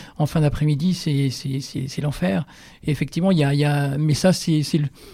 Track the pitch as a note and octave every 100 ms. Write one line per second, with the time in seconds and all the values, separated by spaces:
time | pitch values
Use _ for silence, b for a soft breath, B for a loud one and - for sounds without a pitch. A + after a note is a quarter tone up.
0 | B B D3+ E3 D3 - D3+ C#3+ F3+ F3
1 | D#3+ C#3 C#3 C3 C#3 C3+ C3+ - C3+ -
2 | D3 - F3+ F#3+ C#3+ B B B - C#3+
3 | C#3 E3 F#3+ E3+ C#3+ C#3+ D3 C#3+ C#3 C#3
4 | D#3 D3 F#3 - - D#3 C#3+ E3 C#3+ B
5 | B